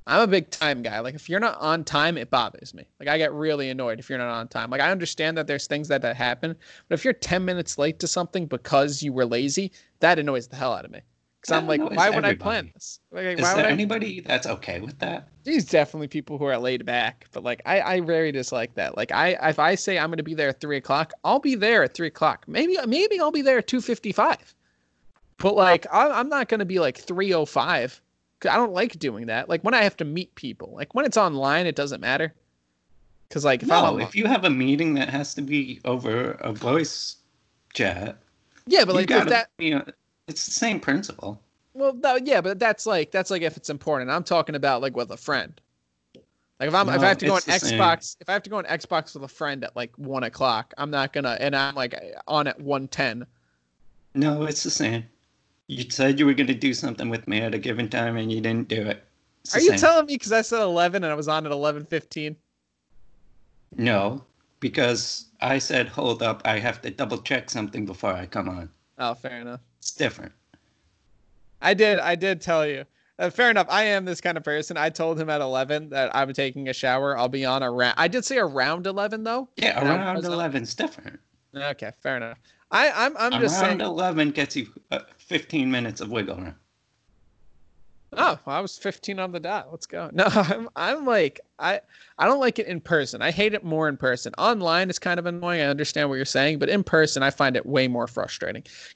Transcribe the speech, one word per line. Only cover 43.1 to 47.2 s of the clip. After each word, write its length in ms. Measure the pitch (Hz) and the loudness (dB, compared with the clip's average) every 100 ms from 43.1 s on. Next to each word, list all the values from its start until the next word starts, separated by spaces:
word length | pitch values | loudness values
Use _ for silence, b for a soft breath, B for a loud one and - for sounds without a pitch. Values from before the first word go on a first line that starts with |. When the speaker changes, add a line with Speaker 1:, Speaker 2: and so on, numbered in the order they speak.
Speaker 1:
that's, 200 | 190 185 | -2 -2
like, 100 | 185 | -2
if 140 | 160 - | -2 -4
it's 140 | - | -10
important. 380 | 143 160 139 127 | -6 -2 -2 0
I'm 120 | 165 | -2
talking 320 | - 170 156 | 2 0 2
about, 280 | 151 139 123 | 0 2 2
like, 120 | 135 120 | 0 -2
with 140 | 104 | -4
a 60 | 98 | -6
friend. 440 | 151 131 78 - _ _ _ _ _ - _ _ _ - | -4 -2 -4 -12 _ _ _ _ _ -20 _ _ _ -6
Like, 80 | 143 | 2
if 60 | |
I'm, 140 | 185 196 | 2 4
if 80 | 170 | 4
Speaker 2:
No, 60 | |
Speaker 1:
I 60 | 185 | 4
have 100 | |
to 80 | - | 4